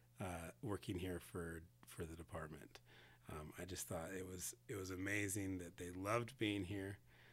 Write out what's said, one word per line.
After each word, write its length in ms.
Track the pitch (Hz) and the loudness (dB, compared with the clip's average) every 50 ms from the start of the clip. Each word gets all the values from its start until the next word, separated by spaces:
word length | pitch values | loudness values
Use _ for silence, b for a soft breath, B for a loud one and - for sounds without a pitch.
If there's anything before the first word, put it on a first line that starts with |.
| b b b - | b b b -2
uh, 300 | 104 92 87 85 85 87 - - | 0 0 0 -2 -4 -6 -8 -4
working 360 | - 107 101 - - - 95 | 0 0 0 0 2 0 0
here 220 | 87 92 92 87 85 | 2 4 4 2 2
for, 440 | - - - 90 85 82 82 82 82 - - - - | 0 -2 -2 -2 0 0 -2 -4 -6 -10 -16 -18 -16
for 200 | - - - 87 | -14 -4 -2 -2
the 100 | 78 80 | -2 -2
department. 640 | 82 82 - - 82 82 76 76 - - - - - B B B B B B B B B - | -6 -6 -4 -4 -4 -2 -2 -4 -8 -10 -12 -14 -16 B B B B B B B B B -6
Um, 220 | - 76 78 78 - - | -4 -4 -4 -6 -4 -6
I 60 | 90 | -4
just 240 | 92 90 - - - | -2 0 -2 0 0
thought 220 | 101 82 82 98 95 | 0 0 0 0 -2
it 80 | 92 92 | -2 -2
was, 300 | 92 92 90 - - - - - - | -2 -2 -2 -2 -4 -4 -6 -6 -4
it 80 | 113 | -2
was 140 | 98 92 92 | -2 0 0
amazing 680 | 92 90 95 98 104 104 101 98 95 104 95 95 95 | 0 0 2 4 4 6 4 4 4 2 2 2 0
that 180 | 90 87 87 87 | 0 -2 -6 -6
they 140 | - 90 87 | -6 -6 -4
loved 480 | 90 90 95 101 113 120 117 113 - - | -2 0 4 6 6 6 4 2 0 2
being 240 | 113 104 101 101 92 | 4 4 4 2 0
here. 340 | 87 101 98 95 98 101 - b b b b b b | 0 -2 -2 -2 -2 -4 -6 b b b b b b